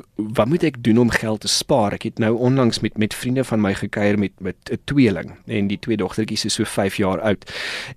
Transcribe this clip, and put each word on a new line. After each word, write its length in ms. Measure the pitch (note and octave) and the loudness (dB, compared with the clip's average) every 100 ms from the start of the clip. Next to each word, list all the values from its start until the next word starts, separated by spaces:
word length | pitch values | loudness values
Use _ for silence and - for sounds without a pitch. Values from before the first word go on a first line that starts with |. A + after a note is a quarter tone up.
| - - | -8 -8
wat 300 | G#2+ A#2 A2 | -2 0 2
moet 140 | E3+ | 2
ek 180 | D#3+ C3 | 0 0
doen 160 | A#2+ A2+ | 2 4
om 120 | A#2+ | 4
geld 300 | - A2 G#2+ | 2 -2 -4
te 80 | G2+ | -2
spaar? 440 | - - C3+ G2+ | -2 2 2 2
Ek 100 | F#2 | -2
het 160 | A2+ - | -6 -2
nou 160 | A2 A#2 | 0 2
onlangs 440 | B2 C3+ A#2+ - | 2 4 2 2
met, 180 | A2 - | -2 -2
met 160 | G#2+ | -2
vriende 300 | - B2 C3 | -2 -2 -2
van 160 | B2+ A2+ | 0 0
my 140 | G2+ | 0
gekuier 440 | F#2+ G2+ G#2+ G#2 G2+ | 0 -4 0 2 2
met, 140 | G2 - | 0 -4
met 160 | F#2 - - | -10 -10 -8
'n 60 | A#2 | -8
tweeling 460 | - C#3+ A#2 F2 - - - | 0 4 4 2 -4 -14 -6
en 220 | A2 G2+ | -2 -2
die 100 | G2+ | -2
twee 180 | - G#2+ | -2 -2
dogtertjies 480 | F#2 - G#2+ A2 | -2 -2 -4 -4
is 100 | G#2+ | -2
so 100 | - | -2
vyf 320 | G#2+ - G2 - | -2 0 0 0
jaar 240 | F#2+ F#2 | 0 0
oud. 240 | G#2+ G2 - - - - - | 0 -2 -4 -10 -8 -10 -12